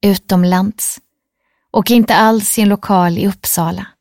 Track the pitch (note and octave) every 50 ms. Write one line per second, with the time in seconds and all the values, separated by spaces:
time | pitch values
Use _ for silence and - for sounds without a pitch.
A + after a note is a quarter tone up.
0 | - G#3 G3 F#3 _ _ G3 F3+ F3+ F3+ F3+ F3+ F#3+ G3+ G#3+ - - - - -
1 | _ _ _ _ _ _ _ _ _ _ _ _ _ _ _ A3+ G#3 - A#3 A#3+
2 | A3+ - A3+ - A3 A3 A3+ A3+ G3+ - - - G#3+ G#3 G3+ G3+ - - G#3 F#3
3 | F3 F3 F3 F3 - G3+ F#3+ - - - - - E3+ E3 F3 F3+ G3 - _ _